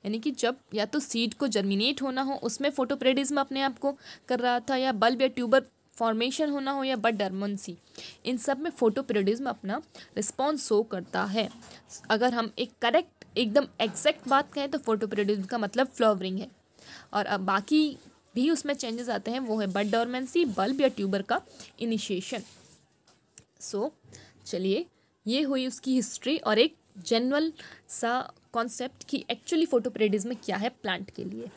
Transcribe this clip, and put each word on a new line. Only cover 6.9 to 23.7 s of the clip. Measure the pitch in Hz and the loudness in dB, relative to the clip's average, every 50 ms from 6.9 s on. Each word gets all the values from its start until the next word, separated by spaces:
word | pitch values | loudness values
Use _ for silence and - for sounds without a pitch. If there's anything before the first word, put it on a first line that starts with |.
| 262 | 0
बड | 226 202 240 233 | 2 2 0 2
डोरमेंसी, | 196 208 190 185 190 202 202 202 196 - - 170 - _ _ - - - - - - _ | 2 -2 -2 -2 -4 -4 -4 -4 -6 -8 -10 -12 -14 _ _ -18 -16 -16 -16 -18 -8 _
इन | - 254 | -4 -2
सब | 233 - - 277 262 | 0 0 0 0 -2
में | 302 339 | -2 -6
photoperiodism | 311 - 247 220 208 269 269 - 226 208 196 196 220 233 277 | -2 2 2 2 2 2 -4 0 0 2 2 2 0 0 -2
अपना | 254 202 - - 196 - 294 - _ _ - - - - | -6 -6 -6 -6 -6 -6 -6 -8 _ _ -20 -20 -10 -6
रिस्पॉन्स | 202 214 - - - 262 294 311 277 - | -2 -2 -2 -2 0 0 0 0 0 0
शो | - 220 208 226 | 2 2 2 2
करता | 220 - 185 175 - - 180 190 | 0 -6 -8 -8 -4 -2 -2 -2
है। | 202 190 226 208 - - - - - - - _ _ - - - - | 0 0 -2 -2 -2 -6 -14 -20 -20 -20 -20 _ _ -18 -18 0 0
अगर | 220 214 240 254 240 | 2 4 4 2 2
हम | 233 226 220 - - | 0 -4 -4 -4 -6
एक | 254 247 _ _ | -6 -6 _ _
करेक्ट, | 240 233 320 330 339 - _ _ - - - | 2 4 4 4 2 2 _ _ -20 -6 -2
एकदम | 208 247 214 208 285 269 - - - | 0 0 4 4 2 2 2 -2 -2
एग्जैक्ट | 220 220 - - - 294 302 - - | -2 -2 0 2 2 2 2 2 0
बात | 254 269 277 294 285 - | 2 2 2 2 0 -4
कहें, | 285 277 277 | -4 -4 -2
तो | 294 | -4
photoperiodism | 285 - 233 220 202 226 202 220 202 208 196 214 202 185 | -4 0 0 0 0 0 -2 0 0 2 2 0 0 -2
का | 190 247 | -4 -2
मतलब | 233 208 196 - 240 269 | -2 -2 0 2 2 2
फ्लावरिंग | 262 - - 240 220 208 185 185 190 185 190 | 2 2 4 4 6 6 4 0 -4 -4 -4
है, | - - _ _ _ _ _ - - - - - - _ - | -6 -8 _ _ _ _ _ -20 -20 -20 -20 -20 -18 _ -2
और | 208 202 | -2 0
अब | - 208 196 | 0 -2 -2
बाकी | 190 185 190 202 202 - 302 311 311 302 - - - - - _ _ _ _ | 0 0 0 0 2 4 4 4 4 4 -2 -10 -18 -20 -20 _ _ _ _
भी | 240 254 311 | 2 2 4
उसमें | 330 - - 285 285 | 2 2 0 -4 -4
चेंजेस | 277 - 240 226 233 247 240 | -4 -4 -6 -6 -6 -4 -4
आते | 226 202 - 226 | -4 -2 -2 -4
हैं, | 233 262 | -4 -4
वो | 269 226 214 220 | -2 -2 0 0
है | 208 | 0
बड | 196 180 202 208 208 | 0 0 0 0 2
डोरमेंसी, | 214 226 233 240 247 254 262 254 - 339 349 | 2 2 2 0 -2 -6 -6 0 2 2 2
बल्ब | 254 196 - 190 220 269 277 | 2 2 0 0 0 2 4
या | 285 | 2
ट्यूबर | 262 269 - 196 196 196 196 | 2 2 0 -2 0 0 -2
का | 196 - 240 370 - - - - - - _ - | 0 0 -2 -2 -2 -8 -20 -20 -20 -20 _ -8
इनिशिएशन। | 226 233 226 214 - - 202 180 190 - 254 220 - - - - - - - _ _ _ _ _ _ _ _ _ _ _ _ - _ _ _ _ | -4 -4 -2 -4 -2 -4 -4 -6 -4 -6 -10 -10 -10 -12 -20 -20 -20 -20 -20 _ _ _ _ _ _ _ _ _ _ _ _ -20 _ _ _ _
So, | - - | -12 -6